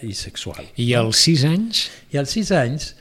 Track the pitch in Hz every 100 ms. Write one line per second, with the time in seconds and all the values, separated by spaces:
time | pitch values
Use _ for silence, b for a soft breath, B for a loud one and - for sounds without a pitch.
0 | 113 98 - - - - 76 - 120 120
1 | 113 110 - 160 143 170 226 214 - B
2 | B 143 135 226 208 185 120 147 - -